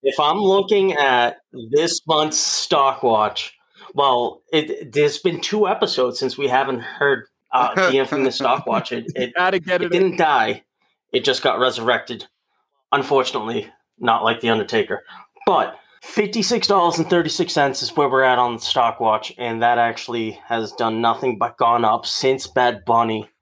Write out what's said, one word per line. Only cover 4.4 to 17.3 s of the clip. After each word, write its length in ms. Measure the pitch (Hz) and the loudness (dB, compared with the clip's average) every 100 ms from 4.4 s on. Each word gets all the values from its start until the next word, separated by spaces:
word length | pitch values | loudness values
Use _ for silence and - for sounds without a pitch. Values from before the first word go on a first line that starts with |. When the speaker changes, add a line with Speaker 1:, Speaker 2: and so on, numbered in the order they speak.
| _ | _
Speaker 1:
it, 400 | 160 156 - 127 | -2 -2 -8 -6
there's 280 | 113 147 - | 0 0 2
been 220 | 180 160 | -4 -4
two 260 | - 208 196 | -4 0 0
episodes 500 | 208 - - 127 - | 0 -2 0 0 0
since 200 | 131 - | -6 -2
we 100 | 139 | 0
haven't 320 | 127 131 127 | 0 0 -4
heard, 480 | 117 - 143 127 - _ _ | -8 -2 0 0 -4 _ _
uh, 380 | 127 123 185 185 | 0 0 2 2
the 60 | 135 | 2
Speaker 2:
<laughs> 20 | |
Speaker 1:
infamous 360 | 131 147 131 120 | 0 0 0 0
stock 300 | 135 139 123 | 0 0 0
watch. 260 | 113 - | -2 -2
It, 200 | 120 117 131 | -8 -8 -6
it, 180 | 123 175 | -4 0
Speaker 2:
Gotta 240 | 185 190 | 0 0
get 220 | 165 180 | -2 -2
Speaker 1:
it 60 | 180 | 0
Speaker 2:
it 40 | |
Speaker 1:
didn't 260 | 175 190 - | 2 2 2
die. 460 | 165 139 110 104 _ _ _ _ _ | 2 2 0 -4 _ _ _ _ _
It 120 | 123 | -2
just 200 | 127 127 | 0 0
got 160 | 143 113 | 0 2
resurrected. 640 | 127 117 113 117 - 113 - _ _ _ _ _ _ | 0 0 0 0 -2 -14 -14 _ _ _ _ _ _
Unfortunately, 800 | 139 135 135 123 127 110 117 101 _ _ _ | -2 2 0 0 -4 -6 -6 -8 _ _ _
not 240 | 120 113 | 0 2
like 160 | 110 117 | 0 0
The 100 | 117 | 0
Undertaker. 540 | 113 101 113 98 - - - - _ - | 0 0 -2 -2 -4 -10 -20 -20 _ 0
But 320 | 170 104 - _ _ | 0 0 -6 _ _
fifty-six 680 | - - 208 226 196 233 - | -10 -4 -2 -2 -2 -2 0
dollars 300 | 196 175 165 | 2 2 0
and 120 | 165 | 0
thirty-six 440 | 175 156 | 0 0